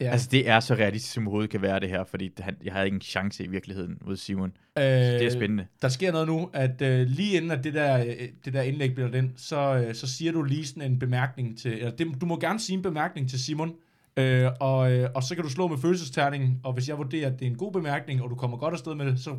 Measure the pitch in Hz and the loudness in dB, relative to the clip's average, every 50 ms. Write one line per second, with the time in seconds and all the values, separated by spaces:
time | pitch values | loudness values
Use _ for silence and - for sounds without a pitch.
0 | 131 123 120 120 123 - 127 135 127 120 110 113 113 - 123 110 107 101 104 110 | -2 2 2 2 2 4 4 4 6 8 6 6 6 4 2 4 4 2 2 -2
1 | - - - - 110 101 101 104 107 104 - 104 98 98 95 95 95 90 92 92 | -6 -6 -6 -4 -4 0 0 0 0 0 -2 0 0 2 0 0 0 -2 -4 -4
2 | 95 - - 92 95 92 - - 92 95 95 - - 98 92 95 95 98 98 95 | -4 -4 -6 -6 -6 -6 -8 -8 -8 -8 -8 -8 -10 -8 -4 -2 0 0 0 -2
3 | - - - 98 95 101 - - 90 87 92 92 - - 95 98 90 87 87 - | -6 -4 -4 -2 -2 -2 -4 -6 -8 -6 -6 -6 -6 -6 -8 -8 -6 -8 -8 -10
4 | - - 95 92 - - 98 95 95 92 - _ _ _ - 151 139 131 131 127 | -8 -8 -8 -8 -6 -6 -4 -2 -2 -4 -6 _ _ _ -4 0 2 4 6 6
5 | 127 123 120 120 120 117 123 123 110 104 107 101 92 - _ - - 127 131 127 | 4 4 4 2 2 2 2 0 0 0 0 -2 -2 -6 _ -2 0 0 0 2
6 | 185 185 165 160 160 160 160 160 175 180 - 147 131 127 127 127 139 135 127 127 | 0 0 2 2 0 0 0 -2 -2 -4 -2 0 0 0 0 0 0 2 4 4
7 | 127 123 135 156 202 208 196 165 160 170 160 139 131 156 143 156 147 143 135 123 | 4 2 2 0 0 2 2 2 2 2 -2 -2 -2 -2 0 0 2 4 4 4
8 | 120 120 117 - 127 - - - - 143 131 135 127 131 139 151 139 131 127 131 | 2 0 -2 -6 -8 -12 -12 -12 -10 -4 -2 -2 0 0 0 0 0 0 0 0
9 | 127 120 123 131 131 131 - - - - 160 143 139 139 135 127 120 113 113 117 | -2 0 2 0 0 0 -2 -6 -10 -6 -2 0 2 2 4 2 2 0 -2 -6
10 | - 131 127 - 160 165 165 165 147 135 139 156 156 139 - 160 143 131 127 127 | -6 -6 -6 -2 -2 0 0 0 0 0 0 0 -2 -6 -8 -6 -2 0 0 2
11 | 131 127 127 123 127 131 - 131 120 113 113 - - 123 113 110 117 117 113 123 | 2 2 2 2 0 0 -2 -4 -6 -6 -6 -6 -4 -4 -4 -2 -4 -6 -2 -2
12 | 165 165 143 127 180 170 170 - 170 165 196 220 220 - 190 190 185 190 156 156 | -4 -2 -2 -4 -2 -2 -2 0 0 -2 -2 -2 -2 -2 -4 -2 -2 -2 -2 0
13 | 156 185 - 165 131 127 131 127 - 151 151 151 160 170 165 - _ _ _ _ | -2 -2 -2 -4 -4 -4 -2 -4 -4 -2 -2 -2 -2 -4 -6 -10 _ _ _ _
14 | _ _ - 135 131 131 127 127 127 127 127 - 139 135 135 131 131 127 127 123 | _ _ -2 0 2 4 6 6 4 4 2 0 0 2 4 4 6 6 6 4
15 | 127 123 - 131 127 - 180 165 165 147 131 180 185 170 156 135 135 170 180 180 | 4 2 0 -2 -2 -2 -2 -2 -2 -4 0 0 0 0 0 2 4 2 2 2
16 | 165 135 - 160 143 143 143 139 135 127 127 127 - 131 127 127 123 143 151 143 | 0 -4 0 0 2 2 2 2 2 2 2 2 0 -4 -2 -2 -2 -2 -2 -4
17 | 147 131 170 156 147 135 131 127 131 120 117 117 190 208 185 185 160 147 143 151 | -4 -4 -2 -2 0 -2 -2 -2 -2 -4 -2 -2 -4 -2 -2 -2 -2 0 -2 -2
18 | 147 160 135 127 123 120 120 123 131 120 120 117 143 160 175 165 131 160 156 147 | -2 -2 -2 -2 -2 -2 -4 -4 -4 -4 -4 -2 -2 -2 -2 -2 -6 -6 -6 -2
19 | 143 139 127 127 - 156 139 | 0 0 0 0 -2 -4 -6